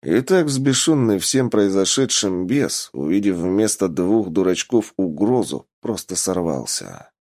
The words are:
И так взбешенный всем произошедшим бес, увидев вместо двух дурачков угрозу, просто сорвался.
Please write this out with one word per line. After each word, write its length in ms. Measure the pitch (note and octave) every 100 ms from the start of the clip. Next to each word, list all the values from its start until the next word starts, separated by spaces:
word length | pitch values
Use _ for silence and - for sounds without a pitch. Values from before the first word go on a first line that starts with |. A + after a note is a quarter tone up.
И 180 | C2+ G2
так 240 | C3 F#3
взбешенный 720 | D3+ C3+ C3+ B2+ - D#3 A#2 G2+
всем 300 | - C3+ B2
произошедшим 960 | G#2+ G2+ F#2+ F#2+ - C3+ - G#2 F2+ F#2
бес, 440 | C#3 A2 - -
увидев 440 | B1+ D2 F#2+ G2+ F2+
вместо 520 | F2 G2 G#2+ - F#2+
двух 400 | D#2+ F2+ A2 F#2+
дурачков 640 | E2+ F#2 F2 - A#2+ G#2 -
угрозу, 680 | F#2+ D2+ G#2 B2 F2+ C#2 - _
просто 340 | A2 G2+ -
сорвался. 960 | F2+ - F2+ E2+ C#2 A1+ - G1+ G1+ - _